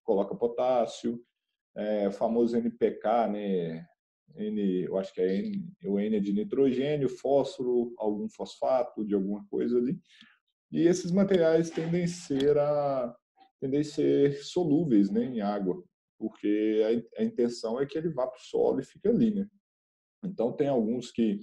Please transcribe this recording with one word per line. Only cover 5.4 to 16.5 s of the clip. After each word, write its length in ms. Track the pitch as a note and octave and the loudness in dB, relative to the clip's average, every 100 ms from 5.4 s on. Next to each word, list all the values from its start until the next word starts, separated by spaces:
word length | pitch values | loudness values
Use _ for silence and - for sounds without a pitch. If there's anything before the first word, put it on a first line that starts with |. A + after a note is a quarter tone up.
| A2 G2 - - F#2+ | -4 -6 -10 -12 -4
o 140 | G2+ | -2
N 180 | G#2+ G#2+ | 0 0
é 20 | |
de 120 | G2+ | 0
nitrogênio, 800 | G2+ G#2 B2+ C#3 A#2+ C#3+ D3+ B2+ | -2 -2 2 2 2 -2 0 -2
fósforo, 840 | - C3 C#3 B2+ - B2 B2 A#2+ A#2 | -4 0 2 2 -4 0 0 0 -2
algum 320 | G#2+ G#2 A2 | -4 -2 -6
fosfato 720 | - G2 - B2 C3 - - | -8 -12 -4 0 0 0 -4
de 120 | G#2+ G2+ | -2 0
alguma 280 | G2 G#2 - | 0 -4 -6
coisa 320 | B2+ A#2+ A#2+ | -4 0 2
ali. 200 | B2 F#3 _ - - _ _ _ _ | 0 -4 _ -20 -20 _ _ _ _
E 160 | D3+ E3 | 2 4
esses 220 | F3+ F3+ | 4 2
materiais 600 | F#3 G3 F#3 D#3+ D#3+ E3 | 2 4 6 6 4 2
tendem 320 | - E3 F3 | -2 -2 -2
a 40 | E3+ | -2
ser 520 | - - C3+ C#3+ D3 | -6 -4 2 4 4
a, 560 | D3 D3 C#3+ C3+ A#2+ - _ _ - - | 4 2 0 -2 -4 -8 _ _ -20 -10
tendem 200 | C3+ C#3+ | -2 -2
a 40 | |
ser 500 | D3 - C#3 C#3 C#3+ C#3+ | -2 0 2 4 4 0
solúveis, 680 | - F3+ E3+ D3 D#3+ G#2+ G2 | -4 -2 2 2 4 4 4
né, 160 | G#2+ C3 | 2 -2
em 160 | A#2+ | -2
água, 420 | G2+ G#2 F#2+ F2+ - _ _ - | -2 -2 -2 -4 -10 _ _ -10
porque 640 | A2 - G#2 | -10 -4 -2